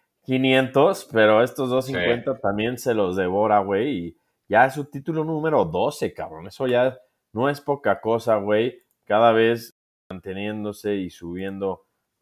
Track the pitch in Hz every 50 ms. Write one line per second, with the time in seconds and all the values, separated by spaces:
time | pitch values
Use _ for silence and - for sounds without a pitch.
0 | _ _ _ _ _ - 131 131 131 131 131 131 131 123 127 139 143 185 190 190
1 | - - - 113 107 107 107 110 123 - - - 135 123 123 131 127 131 135 -
2 | - 120 120 120 117 139 127 - - 98 98 104 107 120 127 123 - 127 117 107
3 | 101 90 90 98 92 90 92 101 107 110 107 104 98 98 101 98 120 147 135 92
4 | 85 85 - _ _ _ _ _ _ _ 98 110 131 135 135 151 139 139 - 139
5 | 135 - 160 160 156 156 160 151 151 160 151 123 95 80 82 90 107 139 147 -
6 | - 92 - - 78 78 78 80 85 98 - - 135 127 120 120 127 131 127 -
7 | _ _ _ _ _ _ _ 107 123 143 143 143 - - 143 139 - 107 98 -
8 | - 110 113 113 - 120 110 104 98 104 107 107 117 131 - - _ _ _ _
9 | _ - 104 107 117 117 110 113 113 113 117 117 117 - _ _ _ _ _ _
10 | _ _ 92 90 - 98 92 95 101 104 107 107 104 104 101 - - 104 104 98
11 | 92 87 - - 87 85 87 92 95 98 98 98 98 95 92 - _ _ _ _
12 | _ _ _ _